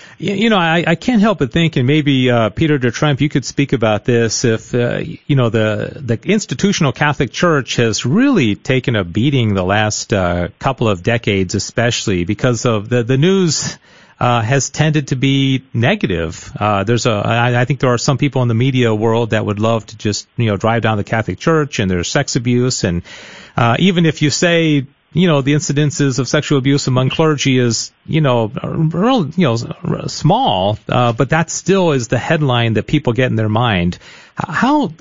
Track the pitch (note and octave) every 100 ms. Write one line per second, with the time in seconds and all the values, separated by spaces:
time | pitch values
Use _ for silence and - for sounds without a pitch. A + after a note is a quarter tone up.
0 | - - F3 G3 A3+ G3+ E3 E3+ D#3+ E3+
1 | - A#3 A3 F#3 C3 E3+ E3 C#3+ B2 D#3
2 | C#3+ C3+ B2+ A#2+ G#2+ - D#3+ D3 A#2+ -
3 | D3+ C3+ D3 C#3+ - - C#3 B2 A2 G#2
4 | - A#2+ A2+ - A#2+ A2 - B2 A#2+ G#2
5 | - - - C#3 A#2 A2+ G#2+ G#2 - -
6 | A#2+ A#2 D#3 G#3 - C#3 G3+ F3+ D3 -
7 | D3+ D3 C3 - F3 D3 A2+ - A#2 G2+
8 | B2 F#3+ C#4 A3+ A2+ F#2+ - C3 C3+ G#2+
9 | E2+ F#2+ C#3 C#3 A2 G2 F2+ G#2 G#2+ -
10 | - G#2 F2 F2 F2 - C#3 - A2 F2+
11 | F2 A#2 - G2 F#2 G2+ - - A#2 -
12 | - F2+ F2+ G#2 B2+ A#2 B2+ A2 A2 B2
13 | A#2 C3+ E3+ G3 F3 - - - _ -
14 | - - A#2+ A#2+ A2 C#3 - - D#3 D3+
15 | C3+ C3 C#3 C3+ C3+ C3 - A#2+ B2 G#3
16 | A#2 E2+ D#2+ - - - G#2 G2 G2 A#2+
17 | B2 G#2 A2 A#2 A#2+ A#2+ B2 C3+ C3 A#2+
18 | - C3 C#3+ C3 A#2+ A2+ C3+ B2+ A#2 G#2+
19 | A2+ A2+ A2+ A2 G#2 G2+ A2 A2+ - G#2+
20 | G#2+ G2+ - - A2 G2 A2 A#2 A2 G#2
21 | - A2+ - F#2+ E3+ D#3+ D3 - F#2+ F2+
22 | E2 D3+ C3+ C3+ A#2+ A#2+ B2+ - G2 E2+
23 | - - - - - - A#2 A#2+ F#3 F3+
24 | D#3+ - D3 - F3+ E3+ D#3+ D3 C3 _
25 | _ D#3 F3+ C#3+ C3+ D3 - C#3+ D3 -
26 | C#3 B2+ A#2+ D3+ - C#3+ C3+ C#3+ - B2+
27 | C3 - D#3+ C#3+ C#3+ B2+ B2 A2+ - _
28 | - D#3+ C#3+ B2 A2 B2+ - C#3 D#3+ E3
29 | A3+ C4 C#3+ F3+ D3 A#2 A#2 - - -
30 | - - D3+ A3+ C4 F#2+ G2 A2 - B2
31 | A#2+ A2+ C3+ D#3+ E3 - - G3 F3 C3+
32 | A2+ B2 - D#3+ C#3 A#2+ A#2 G#2+ - D3+
33 | - A#2 B2+ A2 G#2+ A2 A#2+ F#2 F2 -
34 | - - - - - D#3 B3 D4+ G3 D#3